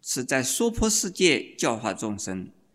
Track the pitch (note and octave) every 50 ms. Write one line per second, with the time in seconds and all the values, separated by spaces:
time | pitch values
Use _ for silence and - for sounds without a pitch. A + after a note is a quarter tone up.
0 | - - - C3+ B2 - C#3 C3 B2 - - - A#3 A#3 A3+ - A3 A3 G#3+ -
1 | - F#3+ F3+ - F#3 E3+ C3+ - - - - - F3 C#3 A#2 G#2+ A2+ G#2 F#2+ -
2 | A#2 G#2+ G#2 G2+ - F#2+ F#2 F#2 F#2 - - _ _ _ _